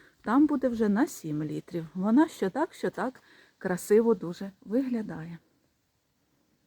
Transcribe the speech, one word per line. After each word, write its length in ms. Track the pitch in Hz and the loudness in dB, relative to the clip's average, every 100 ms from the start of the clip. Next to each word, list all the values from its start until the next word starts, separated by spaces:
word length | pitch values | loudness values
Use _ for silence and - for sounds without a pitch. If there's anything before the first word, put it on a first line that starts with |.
| - _ - | -20 _ 0
Там 220 | 247 302 | 4 4
буде 220 | 294 262 | 2 -2
вже 200 | 233 214 | 0 2
на 180 | 202 330 | 2 0
сім 360 | - 160 151 | -4 -6 -4
літрів. 440 | 151 151 - 175 160 | -4 -6 -8 -8 -8
Вона 340 | 185 196 240 330 | -4 2 4 4
що 220 | - 190 | 0 -4
так, 240 | 262 320 | -2 -4
що 160 | - - | -4 -6
так 340 | - 220 - _ - _ _ | -4 -6 -8 _ -20 _ _
красиво 580 | - 180 - 214 233 208 | -4 -4 4 4 6 2
дуже 360 | 165 175 196 - | -2 -10 -12 -14
виглядає. 760 | - 220 262 240 208 160 160 170 _ _ _ _ _ _ _ _ _ _ _ _ | -4 -2 -2 -4 -6 -10 -12 -14 _ _ _ _ _ _ _ _ _ _ _ _